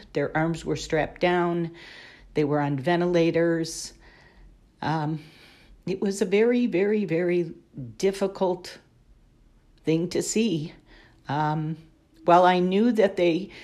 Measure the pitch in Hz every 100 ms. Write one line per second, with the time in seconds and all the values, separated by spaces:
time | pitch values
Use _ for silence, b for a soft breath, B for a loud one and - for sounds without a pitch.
0 | - 156 143 160 165 160 156 151 - 156
1 | 143 - 180 175 175 170 165 B B B
2 | B B B - 143 147 143 143 135 175
3 | 175 175 165 165 170 165 165 - - -
4 | b b b b b - _ - - 160
5 | 151 156 B B B B B - - 196
6 | 202 196 190 202 233 247 240 175 202 214
7 | 185 165 180 175 165 - _ - 120 -
8 | 190 196 196 - 190 180 - - _ _
9 | _ - _ _ _ _ _ _ - 160
10 | 175 - 170 214 226 160 156 - b b
11 | b b - 143 151 156 156 160 - _
12 | _ _ - 175 180 180 180 190 240 214
13 | 196 190 175 165 196 B